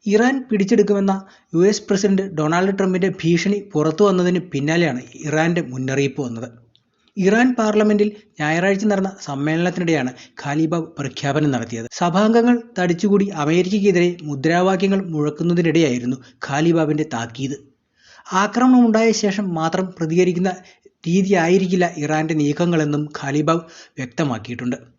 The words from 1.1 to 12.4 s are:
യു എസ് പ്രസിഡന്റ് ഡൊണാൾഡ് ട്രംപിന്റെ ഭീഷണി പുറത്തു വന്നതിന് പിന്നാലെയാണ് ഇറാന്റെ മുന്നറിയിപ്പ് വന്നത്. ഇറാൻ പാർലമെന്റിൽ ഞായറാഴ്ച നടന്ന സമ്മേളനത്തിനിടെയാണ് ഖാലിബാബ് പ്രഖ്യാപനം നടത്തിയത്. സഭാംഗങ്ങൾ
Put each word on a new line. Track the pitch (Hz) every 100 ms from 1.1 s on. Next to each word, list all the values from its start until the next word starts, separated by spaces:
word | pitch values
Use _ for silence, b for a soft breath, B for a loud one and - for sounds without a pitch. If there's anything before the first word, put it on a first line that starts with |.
| 190 - b b
യു | 165 190
എസ് | 208
പ്രസിഡന്റ് | - 196 202 190
ഡൊണാൾഡ് | 196 156 151 170 190 196
ട്രംപിന്റെ | 190 185 185
ഭീഷണി | 185 165 170 196 202
പുറത്തു | 196 151 151 156
വന്നതിന് | 208 180 180 180
പിന്നാലെയാണ് | - 139 143 165 170 123 127
ഇറാന്റെ | - 151 151 165 170
മുന്നറിയിപ്പ് | 143 127 131 135 139 139
വന്നത്. | 127 113 120 - _ _ _ _ _ -
ഇറാൻ | 185 214 254
പാർലമെന്റിൽ | 247 214 208 214 208 208 B B -
ഞായറാഴ്ച | 151 160 190 196
നടന്ന | 214 196 190 -
സമ്മേളനത്തിനിടെയാണ് | - 139 147 160 180 175 170 160 127 - B
ഖാലിബാബ് | - 143 147 160 170 160 -
പ്രഖ്യാപനം | 135 - 143 139 151
നടത്തിയത്. | 123 113 113 117
സഭാംഗങ്ങൾ | - 175 175 214 233